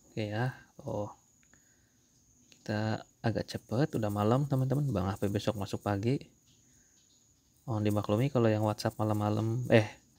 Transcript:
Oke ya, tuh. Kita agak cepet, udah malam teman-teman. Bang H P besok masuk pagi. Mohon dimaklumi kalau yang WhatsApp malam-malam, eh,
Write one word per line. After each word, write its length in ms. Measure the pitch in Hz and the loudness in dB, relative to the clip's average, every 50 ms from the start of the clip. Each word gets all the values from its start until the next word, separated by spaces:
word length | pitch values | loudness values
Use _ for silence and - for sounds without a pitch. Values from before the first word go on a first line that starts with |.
| _ - | _ -12
Oke 160 | - - 107 104 | -6 -6 -4 -4
ya, 240 | 104 110 123 131 - - - - _ | -2 -2 -2 -4 -4 -8 -16 -20 _
tuh. 320 | - - 127 113 107 104 - - - _ _ _ _ _ _ _ - _ _ _ _ _ _ _ _ _ _ _ _ _ _ _ _ _ - | -14 -10 -8 -6 -6 -6 -8 -10 -16 _ _ _ _ _ _ _ -20 _ _ _ _ _ _ _ _ _ _ _ _ _ _ _ _ _ -20
Kita 480 | - _ - - 107 107 110 110 110 - - _ _ _ - | -20 _ -6 -4 -2 -2 0 -2 -2 -4 -6 _ _ _ -2
agak 240 | 117 110 101 - - | -2 0 -2 -2 -6
cepet, 480 | - 101 - - 107 117 151 - - | -8 -10 -8 -4 -2 0 0 0 0
udah 160 | - 110 104 | -2 -2 -2
malam 320 | 101 104 104 107 120 135 147 | 0 2 2 4 4 2 2
teman-teman. 400 | 139 135 131 131 135 127 147 147 135 | 2 0 0 0 0 0 0 0 0
Bang 160 | 107 95 90 95 | 0 0 0 -2
H 160 | 98 - - | -2 -2 -2
P 80 | 98 | -2
besok 240 | 101 104 - - 104 | -2 -2 -2 -2 -2
masuk 240 | 104 95 - - 101 | -2 -4 -6 -6 -4
pagi. 400 | - 104 101 98 101 117 139 - - - _ _ _ _ - _ _ _ _ _ _ _ _ _ _ _ _ _ _ _ _ _ _ _ _ _ - | -2 -2 0 0 0 0 -2 -2 -4 -10 _ _ _ _ -20 _ _ _ _ _ _ _ _ _ _ _ _ _ _ _ _ _ _ _ _ _ -8
Mohon 240 | - 113 107 104 104 | -4 -2 0 0 0
dimaklumi 400 | 104 104 101 - 104 107 127 143 | 0 0 0 2 2 2 2 2
kalau 240 | - 123 117 113 | 2 4 4 4
yang 80 | 107 107 107 107 | 4 4 2 0
WhatsApp 320 | 107 - - 113 - - | 0 0 -2 -4 -2 -2
malam-malam, 640 | 110 107 107 104 104 104 107 110 110 113 113 123 123 120 | -2 0 0 0 0 0 0 0 0 0 -2 -2 2 6
eh, 160 | - 113 107 - - - _ _ _ | 6 6 6 4 -4 -16 _ _ _